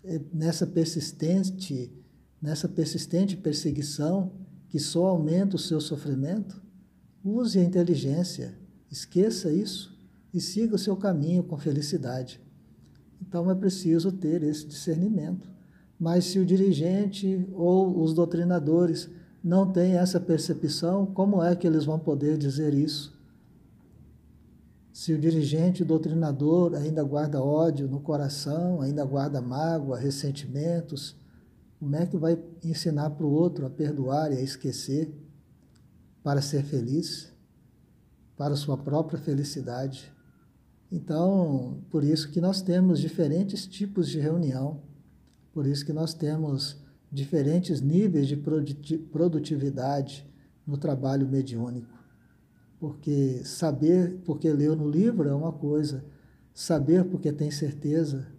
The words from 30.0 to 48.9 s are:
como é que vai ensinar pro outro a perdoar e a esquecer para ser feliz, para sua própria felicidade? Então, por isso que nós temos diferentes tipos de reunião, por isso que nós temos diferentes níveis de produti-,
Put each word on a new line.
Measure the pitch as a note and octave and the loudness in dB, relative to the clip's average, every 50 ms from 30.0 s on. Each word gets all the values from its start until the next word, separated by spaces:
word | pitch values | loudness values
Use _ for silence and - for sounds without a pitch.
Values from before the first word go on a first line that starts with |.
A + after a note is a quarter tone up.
| C3 C#3+ C3+ - - C#3 C3+ - - - B2 C#3+ D3+ E3+ E3+ E3+ E3 - D3+ C3 - - - - - - - - _ _ _ _ - _ _ | -2 -4 -4 -2 -4 -6 -6 -6 -10 -8 -6 -4 -2 0 -2 -2 -4 -6 -10 -10 -10 -14 -16 -20 -20 -20 -20 -20 _ _ _ _ -20 _ _
como | _ D3+ C#3+ C#3+ | _ -4 -2 0
é | D3+ F3 | 0 0
que | - - | 0 0
vai | E3+ D3+ D#3+ E3+ E3 - - - - - | 0 2 2 0 0 -2 -14 -18 -8 -4
ensinar | E3 D#3+ - - E3+ D3+ D3 D3 D#3 | -4 -4 -2 -2 -2 0 0 -2 -2
pro | D3 - D#3 C#3+ | -2 -2 0 2
outro | C#3+ D#3 F3 F3 D3 D3 C#3 | 4 4 4 2 0 -2 -6
a | B2+ | -6
perdoar | C3+ - D3+ D3+ D3 C3+ B2+ B2+ C#3 D3+ D#3 D3+ | -4 -4 -2 -2 -2 -2 -2 0 0 0 0 0
e | C3+ | -2
a | B2 | -2
esquecer | C3+ C3+ - - - C3+ - - - - C3+ D3+ D#3+ D3+ - - - - - - _ _ _ _ _ _ _ _ _ _ _ - - _ _ _ _ | -2 -4 -6 -6 -6 -6 -6 -6 -6 -2 -2 -2 -2 -4 -6 -16 -20 -20 -20 -20 _ _ _ _ _ _ _ _ _ _ _ -20 -20 _ _ _ _
para | C#3+ C#3+ C#3+ | 0 0 0
ser | C#3 - D3+ C#3 C#3 | 0 0 -2 -2 -2
feliz, | - - B2+ A#2 A#2+ C3+ E3 F3 - - - - - - _ _ _ _ _ _ _ _ _ _ _ _ _ _ _ _ _ _ _ _ | 0 -2 -2 -2 0 -2 -2 -2 -4 -10 -12 -14 -18 -20 _ _ _ _ _ _ _ _ _ _ _ _ _ _ _ _ _ _ _ _
para | - C#3 C#3+ C#3+ | -6 -2 -2 -2
sua | C#3+ - D3 C3+ | -2 0 -2 -2
própria | B2 - C3 C#3+ D#3 D#3+ D#3 F3 D3 | -2 -2 0 0 0 0 -2 -4 -6
felicidade? | - E3 C#3 C#3 C#3+ C#3+ - C#3+ A#2+ A#2+ A#2+ B2+ C3+ C#3 C3+ - - - - _ _ - _ _ _ _ _ _ _ _ _ _ _ _ | -2 -2 -2 -2 -2 -4 -6 -8 -8 -8 -6 -6 -6 -6 -8 -10 -18 -20 -20 _ _ -20 _ _ _ _ _ _ _ _ _ _ _ _
Então, | F#3 D#3+ - - D#3 D#3 E3+ F#3+ G3 F#3+ F3 D3+ C#3 C3 B2 B2+ C#3 - - - | -8 -8 -6 -4 -2 2 2 4 4 4 2 2 0 -2 -2 -4 -8 -10 -10 -2
por | - D#3 C#3 | 0 2 4
isso | D3 D#3+ - - - | 4 2 2 0 -2
que | - F3+ | -2 0
nós | E3+ F#3 G3 F#3+ - | 0 2 0 0 0
temos | F#3 F3 F#3 F#3 F#3 E3+ C#3 | 2 4 6 6 6 4 4
diferentes | D3 D#3+ - - E3 C#3 D3+ F3 G3+ G3 - - - | 2 -2 0 0 0 2 2 0 0 -2 -4 -8 -10
tipos | - - - G#3 G3 - G3 E3 C#3 | -12 -6 -6 -6 -4 0 0 0 0
de | - D#3 | 0 0
reunião, | C#3+ D#3 E3 F3 E3 C#3 B2+ B2+ C3+ D3 D#3 - - - - - _ - _ _ _ _ _ _ _ _ _ | 0 0 2 2 0 0 0 -2 -4 -4 -6 -8 -14 -20 -20 -20 _ -20 _ _ _ _ _ _ _ _ _
por | D#3 C#3 | -2 0
isso | C3+ C#3+ C#3+ - | 0 -2 -2 -4
que | - D3 | -4 -4
nós | D#3 D#3+ D#3 - | -2 -4 -4 -4
temos | - D#3 D3 D3+ D#3 D#3 D3 C#3 C3 - - - - - - - _ _ _ | -4 -2 -2 -2 -2 -2 -2 -2 -4 -4 -6 -10 -14 -20 -20 -20 _ _ _
diferentes | C#3 C#3 C#3 C#3 F3+ D#3 C3+ C#3+ D#3+ F3+ F3+ - E3 B2+ | -6 -6 -4 0 0 2 2 4 2 2 2 0 -2 0
níveis | C3 C#3+ D#3+ F#3 A3 G3+ E3 D3 C#3 | 2 4 4 4 4 4 4 4 2
de | C3+ D3 | 2 0
produti-, | D3 - - D#3 D#3 C#3 C3 C#3 - - - | -2 -2 0 0 0 0 -2 -6 -10 -6 -4